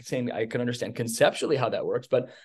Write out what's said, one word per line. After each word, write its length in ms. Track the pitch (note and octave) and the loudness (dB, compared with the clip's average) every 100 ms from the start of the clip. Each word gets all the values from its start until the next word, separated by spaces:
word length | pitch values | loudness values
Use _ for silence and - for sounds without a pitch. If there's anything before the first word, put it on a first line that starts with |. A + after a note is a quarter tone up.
saying 300 | - C3+ B2 | -6 -4 -2
I 160 | - A2+ | -2 -2
can 120 | B2 | -2
understand 360 | B2 A#2+ G2 - | -2 -2 -6 -4
conceptually 600 | A#2+ A2+ C#3+ - - B2+ | -4 4 4 4 0 2
how 140 | A#2 | 0
that 160 | G2+ E2 | 0 -2
works, 220 | A#2 - | -2 2
but 220 | B2+ B2 - | 0 0 -10